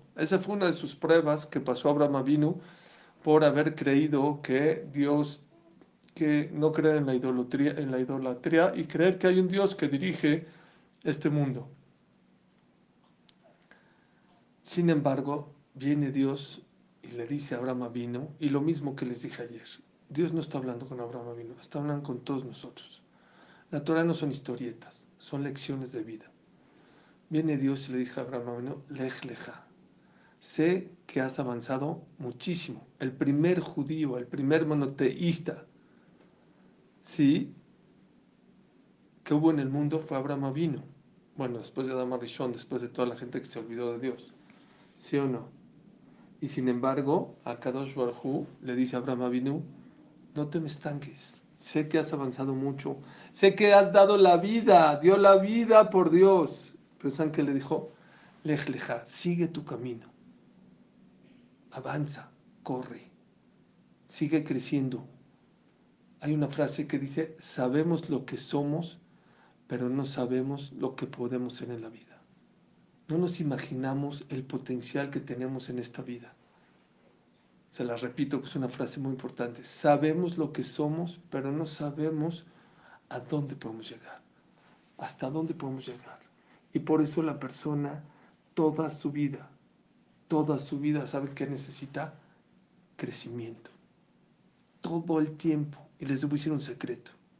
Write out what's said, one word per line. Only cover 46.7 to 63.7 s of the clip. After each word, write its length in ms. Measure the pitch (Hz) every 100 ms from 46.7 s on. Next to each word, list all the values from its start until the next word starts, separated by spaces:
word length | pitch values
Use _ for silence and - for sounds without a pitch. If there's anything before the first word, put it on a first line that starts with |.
| 123 131 135 139 170 - - 120
a 140 | 117
Kadosh 340 | 131 135 135
Baruj 320 | 139 120 120 135
Hu 220 | 131 147 -
le 140 | 127 123
dice 200 | 127 127
a 40 |
Abraham 240 | 120 123
Avinu, 400 | 123 123 135 147 - - - - - - - 147
no 120 | 151
te 120 | 170
me 80 | 151
estanques, 720 | - 151 143 - - - - _ -
sé 280 | - 156 151
que 100 | 160
has 140 | 156
avanzado 400 | 147 131 123 135
mucho, 440 | 131 139 135 - 135 - - -
sé 240 | - 196 190
que 180 | 208
has 200 | 202 196
dado 240 | 196 196 202
la 200 | 185 175
vida, 600 | 196 226 220 185 156 147
dio 200 | 165 196
la 200 | 196 196
vida 520 | 196 233 220 220 214
por 200 | 190 170
Dios. 640 | 170 196 190 147 - - - - -
Pero 140 | 143
¿saben 200 | 139 156
qué 120 | 151
le 100 | 143
dijo? 400 | 139 - 160 - - - - - -
Lech 240 | 156 147 -
lecha, 380 | 127 - 117 -
sigue 420 | - 175 175 165
tu 160 | 147
camino, 440 | - 113 127 113 - - - - _ _ - - _ _ - _ - - _ _ -
avanza, 600 | - 127 147 143 - - _ _ _
corre, 480 | - 127 123 - - _ _ _ _ _ _